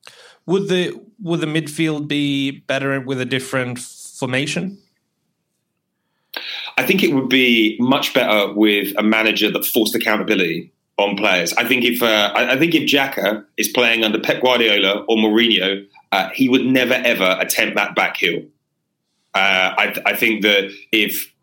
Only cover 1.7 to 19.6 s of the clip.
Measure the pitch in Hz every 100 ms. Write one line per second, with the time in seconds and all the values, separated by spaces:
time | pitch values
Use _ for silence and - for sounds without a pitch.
1.7 | - 160 151 147 147 143 139 139 139 -
2.7 | 135 135 135 127 131 127 131 127 135 123
3.7 | 123 - - - - 131 127 143 - 95
4.7 | 98 _ _ _ _ _ _ _ _ _
5.7 | _ _ _ _ _ _ - - - -
6.7 | - - 190 - 139 123 131 127 117 107
7.7 | 110 123 135 - - 120 107 101 98 107
8.7 | 101 101 98 107 110 110 104 107 - -
9.7 | - 107 117 113 107 92 107 87 82 87
10.7 | _ _ - 101 98 104 92 87 - 120
11.7 | 127 123 120 117 107 104 107 120 131 170
12.7 | 165 139 139 139 - 95 107 - - 104
13.7 | - 120 117 110 107 - - 127 123 113
14.7 | 104 95 104 101 113 110 107 120 101 95
15.7 | 98 101 _ - 98 92 - 131 127 123
16.7 | 127 120 127 120 110 95 92 95 - 107
17.7 | 101 101 - 90 - 87 - - _ _
18.7 | _ _ _ _ _ _ 95 98 92